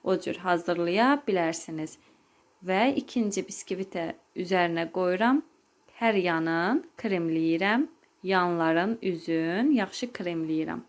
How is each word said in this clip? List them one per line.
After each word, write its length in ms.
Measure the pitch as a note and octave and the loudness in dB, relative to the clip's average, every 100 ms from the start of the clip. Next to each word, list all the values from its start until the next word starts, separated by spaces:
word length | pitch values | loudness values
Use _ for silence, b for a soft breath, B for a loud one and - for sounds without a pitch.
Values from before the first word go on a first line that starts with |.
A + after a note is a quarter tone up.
o 160 | - F#3 | -2 -2
cür 240 | - - | -2 -6
hazırlaya 680 | F#3 F3 F3 E3+ E3+ F#3+ B3+ C#4+ | 0 0 0 -2 0 2 4 2
bilərsiniz. 720 | - F#3 E3 E3 - D#3 D#3 - b b b b b _ | 2 0 0 -2 -8 -8 -8 -12 b b b b b _
Və 280 | F3+ F#3+ B3 | -2 2 2
ikinci 560 | C#4 - B3 G#3+ F#3+ - | 0 -2 -2 0 -2 -6
biskvitə 640 | - - G#3 F#3+ F3 D#3+ - _ - | -10 -8 -6 -6 -6 -6 -8 _ -10
üzərinə 540 | F3+ F#3 F3 E3 E3 | 0 2 2 0 -2
qoyuram. 480 | F#3 F3+ F#3 A#3 C#4 - _ _ _ _ - | 0 0 2 4 2 0 _ _ _ _ -2
Hər 240 | A#3 G3+ | 2 2
yanın 640 | F3 D#3+ E3 E3 F3+ D4 - - | 2 0 0 0 2 0 -2 -8
kremləyirəm. 960 | F#3+ F#3 E3 D#3+ D#3+ E3 G3 A#3 D#4 - _ _ F#3 | -2 -2 0 0 0 2 2 2 0 -6 _ _ 0
Yanların, 720 | F#3 F3+ E3+ E3 E3 G3 A3+ | 2 2 2 2 2 0 -2
üzün 680 | G3 E3 E3 E3 E3 F#3 C#4 | -4 -4 -2 -2 0 0 2
yaxşı 360 | B3+ F#3+ - B3 | 2 0 -4 -8
kremləyirəm. 720 | - F3 E3 D#3+ D#3+ D#3 E3 | -6 -6 -4 -2 -2 -2 -6